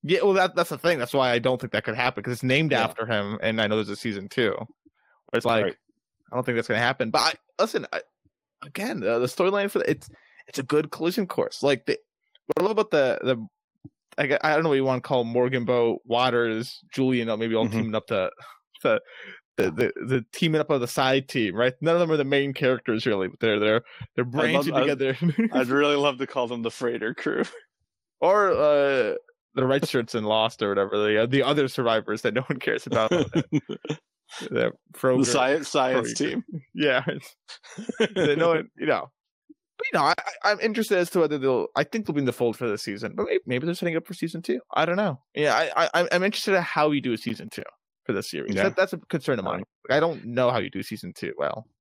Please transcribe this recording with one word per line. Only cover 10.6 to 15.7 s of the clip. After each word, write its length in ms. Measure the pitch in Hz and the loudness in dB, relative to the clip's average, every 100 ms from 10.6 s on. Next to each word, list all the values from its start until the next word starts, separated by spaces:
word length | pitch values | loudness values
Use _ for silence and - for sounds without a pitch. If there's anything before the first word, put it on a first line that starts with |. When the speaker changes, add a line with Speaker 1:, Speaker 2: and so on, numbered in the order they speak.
Speaker 1:
good 260 | 131 147 151 | 0 0 0
collision 360 | - 160 185 185 | -4 -4 -2 -4
course. 340 | - - - | -2 -4 -2
Like, 240 | 139 135 - | 0 0 -2
the, 100 | - _ _ _ _ - | -6 _ _ _ _ -4
what 120 | - | 0
I 40 | |
love 100 | 185 | 0
about 180 | 214 214 | 0 2
the, 280 | 156 131 - | 2 2 0
the, 240 | 123 123 107 _ _ _ - _ _ - | -2 -4 -6 _ _ _ -20 _ _ -4
I 80 | 143 | 0
gue-, 120 | 147 | 2
I 100 | 156 | 2
don't 100 | 151 | 2
know 40 | 165 | 2
what 40 | |
you 100 | 135 | 2
wanna 160 | 131 127 | 2 0
call 220 | - 131 | 0 0
Morgan, 400 | 117 123 123 131 | 0 0 0 0
Bo, 360 | 117 | 0